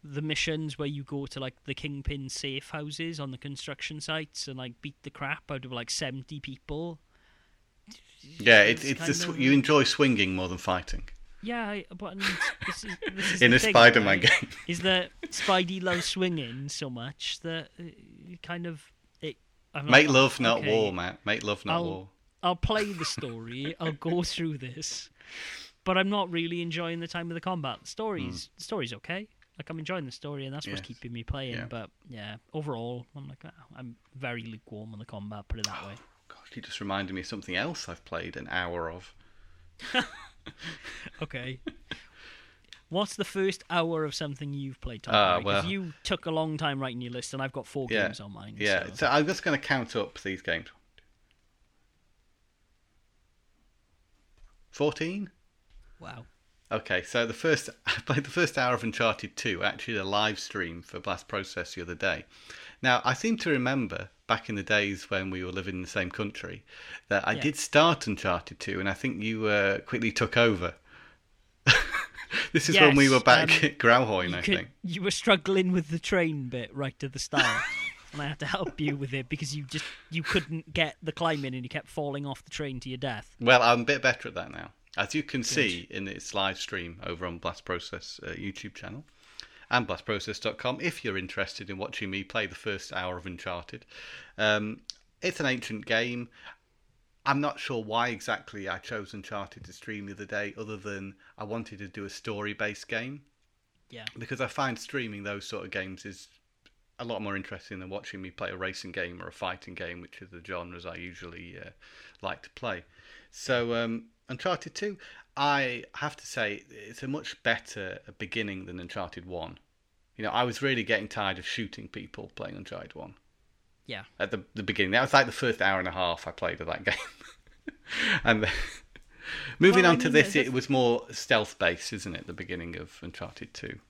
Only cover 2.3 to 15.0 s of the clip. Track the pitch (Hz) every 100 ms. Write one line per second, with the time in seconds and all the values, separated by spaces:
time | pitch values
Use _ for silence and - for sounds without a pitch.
2.3 | - 143 135 - 156 147 143 165 160 139
3.3 | 131 143 139 - 139 - 151 147 160 151
4.3 | - - 131 127 120 151 - - - 139
5.3 | 151 - 139 127 123 120 - 143 131 131
6.3 | 151 139 131 - 147 170 160 _ _ _
7.3 | _ _ _ _ _ - - _ - -
8.3 | 165 120 110 104 117 135 135 165 143 175
9.3 | 160 131 143 131 151 131 - 139 113 95
10.3 | 92 92 90 - 92 - - - - -
11.3 | - 214 240 220 208 - 180 196 190 196
12.3 | 180 - - - - 214 180 - 190 196
13.3 | 202 123 123 220 175 117 120 101 98 117
14.3 | - - - - 170 185 185